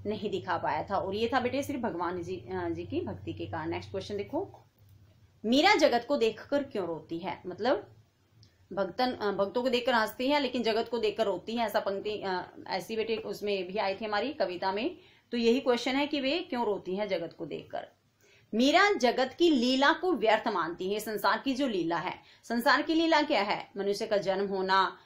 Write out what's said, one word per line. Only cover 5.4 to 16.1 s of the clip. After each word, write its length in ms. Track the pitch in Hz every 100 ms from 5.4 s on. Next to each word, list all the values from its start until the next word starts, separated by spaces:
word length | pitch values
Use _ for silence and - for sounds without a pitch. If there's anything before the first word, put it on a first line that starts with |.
मीरा 300 | 214 262 359
जगत 300 | 403 294 240 -
को 80 | 285
देखकर 460 | 220 214 - 285
क्यों 240 | 277 214 175
रोती 320 | 156 - 165
है? 240 | 180 - 185
मतलब 500 | 180 220 415 - - _ _ _ _ - _ -
भक्तन, 400 | 185 190 - 254
अ, 180 | - 208
भक्तों 320 | 190 196 247
को 60 | 254
देखकर 260 | 240 240
हंसती 340 | 240 214 - 262
है 120 | 294
लेकिन 220 | 262 254
जगत 260 | 226 220 -
को 80 | 240
देखकर 280 | 214 - 220
रोती 300 | 180 - 233
है, 100 | 220
ऐसा 140 | 214
पंक्ति, 420 | 196 196 202 208 190
अ, 160 | 180 - - -
ऐसी 280 | 185 180 220
बेटे 200 | 220 220
उसमें 500 | 208 - 208 196 180
भी 120 | 196
आई 160 | 196
थी 100 | 196
हमारी 280 | 220 208 247
कविता 400 | 311 185 175 190
में। 240 | 196 269 - - _ _
तो 80 | 240
यही 220 | 233 247
क्वेश्चन 320 | 269 240 262
है 140 | 262
कि 140 | 294